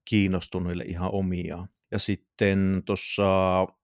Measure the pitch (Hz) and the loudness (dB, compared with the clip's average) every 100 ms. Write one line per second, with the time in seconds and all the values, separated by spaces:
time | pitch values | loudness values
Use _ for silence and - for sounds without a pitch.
0 | - 110 98 92 - 92 87 87 - 85 | 0 2 4 2 -2 -4 -4 -4 -6 -6
1 | 92 98 95 90 85 82 98 _ _ 104 | -4 -2 -2 -2 -6 -8 -12 _ _ -6
2 | - 98 _ - 101 98 95 95 - 98 | -2 -4 _ 0 2 4 2 0 -2 -6
3 | - - 98 95 92 92 95 - | -4 0 2 4 4 2 0 -4